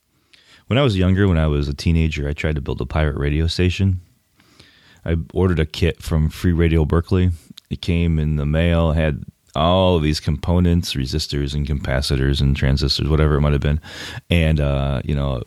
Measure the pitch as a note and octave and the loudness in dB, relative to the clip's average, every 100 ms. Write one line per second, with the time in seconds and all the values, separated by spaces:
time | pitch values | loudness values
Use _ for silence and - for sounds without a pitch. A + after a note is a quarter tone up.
0 | _ _ _ _ _ - - A#2 C#3 F#2+ | _ _ _ _ _ -16 -2 0 2 2
1 | F#2 F#2 G2+ D#2+ D#2 D2 C#2 C#2 E2+ E2 | 2 4 4 2 2 0 -2 -2 0 2
2 | D#2+ D2 C#2+ - D#2+ D2 B1+ B1+ C2 D#2 | 2 -2 -6 -4 -4 -4 -4 -6 -4 0
3 | D2+ C#2+ C#2+ D2+ E2 - F2+ F2 G2 F#2 | 0 0 -2 0 0 0 0 2 0 -2
4 | - _ _ _ _ _ - _ _ _ | -6 _ _ _ _ _ -20 _ _ _
5 | - E2 - F2 F#2 D#2 D2+ - E2+ - | -4 -4 -4 -2 0 0 -2 -2 -2 -2
6 | - D#2+ D#2 - F#2 E2 E2+ D#2+ D2 E2 | -4 0 0 0 0 2 2 2 2 0
7 | - F#2 F2+ D#2+ - - - - - E2+ | 0 0 0 -2 -10 -20 -12 -8 -2 0
8 | E2+ D#2 D2+ D2+ D2 D#2+ E2+ E2+ E2 D#2+ | 0 0 0 -2 0 0 2 2 2 2
9 | D#2 C#2 - - _ C#2 E2 F#2 F#2 E2+ | 0 -2 -10 -20 _ -2 2 4 4 2
10 | D2+ D#2 - D2+ - F2+ F2 F2 - - | 0 -2 -2 -4 0 2 2 2 0 -4
11 | C2 D#2 - C#2+ C#2+ D2 C#2+ C#2 C2+ C2 | -4 -4 -4 -4 -4 -4 -4 -4 -2 -2
12 | - C2+ C2+ C2+ C#2 C#2 C2+ C#2 C#2 - | 0 0 0 2 0 2 2 2 0 -2
13 | C#2+ D2+ D2+ D2 D2 C#2+ D2 D2+ - - | 0 2 2 2 0 0 0 -2 -6 -16
14 | - - - E2+ D#2+ D2+ C#2+ C#2 C#2 C2+ | -14 -12 -2 0 2 2 0 -2 -2 -4
15 | - C#2+ C#2 B1 | -2 -2 -2 -4